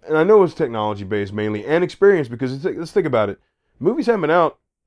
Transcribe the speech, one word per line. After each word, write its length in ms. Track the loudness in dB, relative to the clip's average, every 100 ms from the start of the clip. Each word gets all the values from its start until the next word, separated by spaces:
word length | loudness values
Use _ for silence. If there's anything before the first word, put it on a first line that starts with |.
| -4
and 100 | 0
I 60 |
know 120 | 4 6
it 20 |
was 120 | 4
technology-based 800 | 0 -4 -2 -4 -4 -4 -4 -4
mainly 320 | -4 -4 -4
and 180 | -2 -2
experience 460 | -2 2 4 4 0
because 240 | -6 -6
it's, 120 | -4
let's 280 | -6 -6 -4
think 140 | -2 0
about 240 | 0 0
it. 100 | -4 _ _ _ _
Movies 260 | -2 0 0
haven't 160 | 0
been 80 | 2
out, 280 | 2 2 -2 _ _